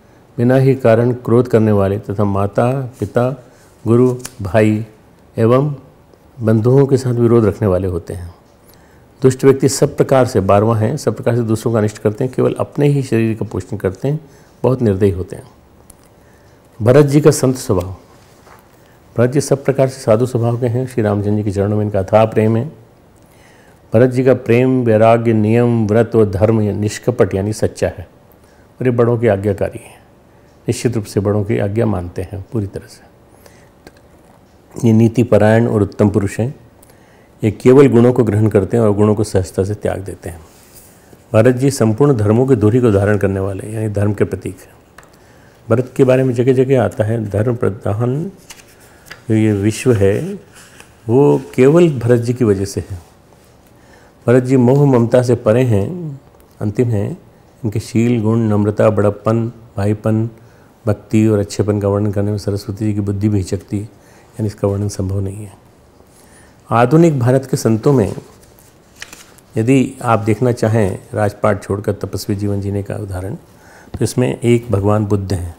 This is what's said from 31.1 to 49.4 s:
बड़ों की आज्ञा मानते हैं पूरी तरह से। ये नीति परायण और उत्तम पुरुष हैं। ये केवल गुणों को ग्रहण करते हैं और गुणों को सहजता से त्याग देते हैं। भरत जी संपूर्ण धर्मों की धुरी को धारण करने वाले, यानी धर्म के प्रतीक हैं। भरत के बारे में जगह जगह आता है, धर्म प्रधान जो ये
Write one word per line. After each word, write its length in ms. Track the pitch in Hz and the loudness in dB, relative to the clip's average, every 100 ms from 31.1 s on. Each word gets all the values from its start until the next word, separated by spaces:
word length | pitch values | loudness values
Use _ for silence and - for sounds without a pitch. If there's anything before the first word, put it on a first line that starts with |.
| 110 | -4
बड़ों 240 | 101 104 | -2 -2
की 140 | 98 120 | -2 -4
आज्ञा 280 | 104 107 113 | -4 -2 -2
मानते 360 | 92 87 - | -4 -8 -12
हैं 240 | 92 98 95 | -12 -14 -10
पूरी 140 | 113 101 | -8 -8
तरह 200 | - - | -10 -18
से। 260 | - - _ _ _ - - _ _ - - _ _ _ _ _ _ _ - 117 | -20 -20 _ _ _ -20 -20 _ _ -20 -20 _ _ _ _ _ _ _ -2 2
ये 60 | |
नीति 300 | 110 113 117 | 4 4 2
परायण 440 | 117 104 107 113 120 | 2 4 4 4 2
और 140 | 113 | 0
उत्तम 280 | 95 - 104 | -2 0 0
पुरुष 300 | 107 101 - | 2 -2 -4
हैं। 160 | 120 - - _ - _ _ _ _ _ | -6 -8 -20 _ -20 _ _ _ _ _
ये 80 | 110 | -4
केवल 360 | - 123 131 143 | 2 6 8 8
गुणों 260 | 117 120 | 6 4
को 100 | 123 | 4
ग्रहण 240 | 113 104 110 | 0 0 2
करते 300 | 123 117 120 | 2 0 0
हैं 60 | |
और 100 | 110 | 0
गुणों 220 | 101 104 104 | 2 2 2
को 80 | |
सहजता 400 | 104 98 92 - | -2 -2 -2 -4
से 100 | 98 | -4
त्याग 260 | 107 92 92 | -6 -6 -8
देते 300 | 98 - 92 | -10 -16 -16
हैं। 120 | 85 - - - - - - _ - _ | -18 -20 -20 -20 -20 -20 -20 _ -20 _
भरत 220 | 110 117 123 | 2 4 2
जी 160 | 139 | 0
संपूर्ण 440 | - 113 107 143 107 | 0 0 2 2 2
धर्मों 320 | 104 113 131 | 2 2 2
की 80 | 123 | 2
धुरी 260 | 107 123 | 2 2
को 100 | 120 | 2
धारण 260 | 98 101 104 | 2 2 0
करने 220 | 98 98 | -2 -2
वाले, 340 | 95 98 107 | -6 -8 -10
यानी 160 | 110 110 | -8 -6
धर्म 240 | 101 101 | -2 -2
के 100 | 101 | -2
प्रतीक 340 | 107 95 90 - | -4 -4 -10 -14
हैं। 140 | - - _ - - _ _ _ - _ - | -20 -20 _ -20 -20 _ _ _ -20 _ -2
भरत 240 | 117 123 - | -2 -2 0
के 80 | |
बारे 200 | 127 127 | 2 2
में 100 | 131 | 0
जगह 200 | 120 123 | 0 2
जगह 300 | 127 127 135 | 2 2 0
आता 200 | 104 - | 0 -2
है, 260 | 107 113 107 | -4 -4 -4
धर्म 260 | 101 110 117 | -2 -2 -2
प्रधान 760 | 107 98 101 101 123 139 185 - - - - _ - - - - - | -4 -4 -6 -4 -4 -4 -8 -12 -20 -20 -20 _ -20 -20 -20 -14 -2
जो 60 | |
ये 180 | 110 | 0